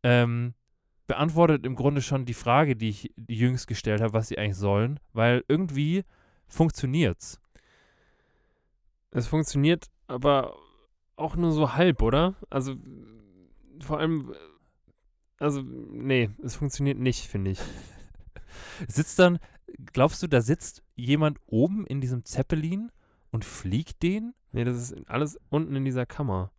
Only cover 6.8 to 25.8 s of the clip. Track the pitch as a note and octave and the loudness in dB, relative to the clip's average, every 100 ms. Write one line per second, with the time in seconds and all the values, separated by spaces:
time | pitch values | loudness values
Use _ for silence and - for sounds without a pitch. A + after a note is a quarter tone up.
6.8 | C3 D3 C3+ E2+ - - _ _ _ _ | -2 2 0 0 -10 -18 _ _ _ _
7.8 | _ _ _ _ _ _ _ _ _ _ | _ _ _ _ _ _ _ _ _ _
8.8 | _ _ _ - A#2 D#3 D3+ C#3+ D3 F3 | _ _ _ -4 0 -2 0 2 2 2
9.8 | - _ _ B2+ C#3+ C#3 - - - _ | -2 _ _ 0 2 2 0 -10 -20 _
10.8 | _ _ _ - D#3 E3 E3+ D3+ C#3+ A#2+ | _ _ _ -6 -4 0 2 4 2 4
11.8 | F3+ C3+ A2 C#3 F3 F#3+ - C#3 C3 C3 | 4 4 2 4 2 -2 -6 -4 -4 -8
12.8 | B2+ - A2 A2 G#2 F2+ F2+ - _ C#3 | -14 -20 -20 -20 -20 _ -20 -20 _ -18
13.8 | C#3+ D3+ D#3+ D#3+ C3+ C#2 D#2 D2+ _ _ | -6 0 0 0 -4 -14 -18 _ _ _
14.8 | _ _ _ _ _ _ D3+ C#3 C3 B2+ | _ _ _ _ _ _ -2 -2 -8 -12
15.8 | A2+ A2+ B2+ C3 A2+ G#2 A#2+ - C#3+ - | -12 -8 0 2 2 -4 -12 -6 -6 0
16.8 | C#3 C3+ B2+ A#2 - G2+ F#2+ F#2 - - | -2 0 0 -2 -4 -4 -4 -4 -8 -12
17.8 | - - - - - - - - - - | -18 -20 -20 -20 -18 -18 -18 -18 -18 -12
18.8 | E3+ A2 D#3 - F3+ F3 - - - - | -6 -2 -2 6 6 6 -4 -20 -20 -20
19.8 | - - C#3+ - E3+ C3+ A#2 C3+ - - | -8 2 2 2 2 2 4 0 -2 -14
20.8 | _ - A#2+ D3 D3+ C#3+ _ A2+ D#3 G#3 | _ -10 0 2 2 0 _ 2 2 0
21.8 | - C#3 B2+ B2 - - C3 D#3+ D#3 F#3+ | -4 -4 -2 -4 -4 -4 -2 -2 -2 -6
22.8 | A#3 _ _ _ _ A2+ - - F#2 G#2+ | -8 _ _ _ _ -8 -8 -10 -2 -2
23.8 | D#3+ - E3+ G3+ A3+ - _ A#2+ A#2+ A#2+ | -4 -2 -2 -2 -6 -14 _ -4 -2 -4
24.8 | B2 - - B2 D3+ - _ D3 D#3 C#3 | -8 -12 -6 -4 -4 -6 _ -2 -2 -4